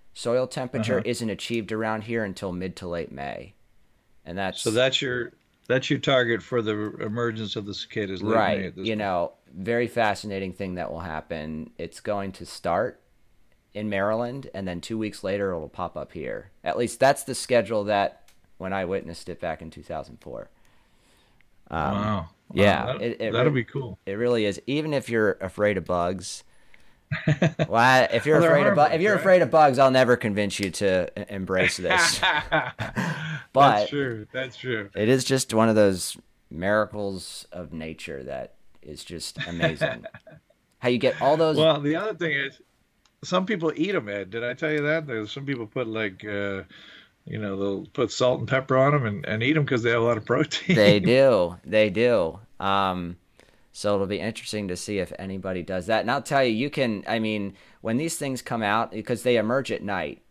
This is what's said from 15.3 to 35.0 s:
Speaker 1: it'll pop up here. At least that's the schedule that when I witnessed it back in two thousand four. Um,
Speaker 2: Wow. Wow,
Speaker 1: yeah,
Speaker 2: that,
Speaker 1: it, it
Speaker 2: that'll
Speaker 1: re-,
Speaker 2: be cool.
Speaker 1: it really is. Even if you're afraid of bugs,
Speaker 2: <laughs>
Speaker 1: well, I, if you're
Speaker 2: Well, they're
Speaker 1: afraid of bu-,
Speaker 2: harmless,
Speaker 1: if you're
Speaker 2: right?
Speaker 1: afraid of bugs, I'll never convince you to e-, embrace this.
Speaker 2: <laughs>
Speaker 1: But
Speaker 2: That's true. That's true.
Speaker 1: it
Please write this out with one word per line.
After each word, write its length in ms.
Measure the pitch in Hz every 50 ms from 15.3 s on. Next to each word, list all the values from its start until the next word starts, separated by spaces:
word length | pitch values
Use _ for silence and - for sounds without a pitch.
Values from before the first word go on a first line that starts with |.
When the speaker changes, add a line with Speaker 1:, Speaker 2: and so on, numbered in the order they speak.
| 98 101 101 95
Speaker 1:
it'll 160 | 87 82 76 73
pop 280 | - - 87 85 -
up 160 | 76 73 -
here. 380 | - 82 69 60 52 52 - - _ _ -
At 120 | - - -
least 220 | 123 113 - -
that's 220 | 131 139 143 - -
the 100 | - 123
schedule 500 | - - - 123 117 107 101 113 107 101
that 440 | 104 104 101 98 - - - - - - _ _ _ - -
when 140 | 92 95
I 120 | 98 98 92
witnessed 420 | 87 98 - - 82 85 - - 87
it 120 | 82 -
back 220 | 90 85 80 -
in 80 | 82 80
two 120 | - 76
thousand 380 | 76 - 82 76 71 - - -
four. 300 | - 71 62 55 - - _ _ _ _ _ _ _ _ _ _ _ _ _ _ _ _ _ _ _ _ _ _ _ -
Um, 220 | - 82 76 69 69
Speaker 2:
Wow. 340 | 101 104 107 104 92 85 - _ _ _ -
Wow, 60 | -
Speaker 1:
yeah, 320 | - 101 104 87 65 60
Speaker 2:
that, 160 | - - -
Speaker 1:
it, 180 | 107 120 - -
it 120 | 113 107
Speaker 2:
that'll 200 | 110 117 - 156
Speaker 1:
re-, 100 | 143 127
Speaker 2:
be 20 | 110
cool. 340 | - - 143 131 110 - - -
Speaker 1:
it 80 | 98 98
really 320 | 107 120 123 120 113 107
is. 140 | 101 92 - -
Even 280 | - 135 151 151 156 147
if 160 | 131 - 117
you're 220 | 117 113 107 101
afraid 440 | - - 95 92 - 107 104 104 101
of 80 | 92 80
bugs, 580 | - 90 87 85 90 98 90 90 - - - - _ - - - - - - - - - _ _ -
Speaker 2:
<laughs> 160 | - - - 165 143 - 180 156 - - 165
Speaker 1:
well, 100 | - 104 117
I, 260 | 120 127 127 131 120 -
if 140 | - 117 -
you're 120 | 143 156 -
Speaker 2:
Well, 20 |
they're 100 | - 165
Speaker 1:
afraid 140 | - - -
of 80 | - -
bu-, 60 | -
Speaker 2:
harmless, 140 | - - 170
Speaker 1:
if 60 | 160
you're 120 | 185 214 202
Speaker 2:
right? 60 | 170
Speaker 1:
afraid 220 | 160 190 185 180
of 80 | 165 117
bugs, 280 | - 156 151 143 123 135
I'll 120 | 135 131
never 260 | 131 131 127 117 120
convince 420 | - - 110 98 104 104 98 - -
you 120 | 101 92
to 400 | - - 101 95 92 92 87 - -
e-, 80 | 101 101 -
embrace 480 | 101 98 92 95 95 92 92 92 -
this. 440 | - 180 170 185 180 170 165 - - 196
Speaker 2:
<laughs> 60 | 185 156 147 - - 165 156 123 123 - - 117 - - - - 165 151 147 156 160 156 139 - -
Speaker 1:
But 260 | - 131 143 131 110 104
Speaker 2:
That's 120 | 104 -
true. 360 | 143 143 139 127 113 107 107 -
That's 240 | - 127 131 127 -
true. 340 | - 131 127 117 107 101 101 -
Speaker 1:
it 140 | 98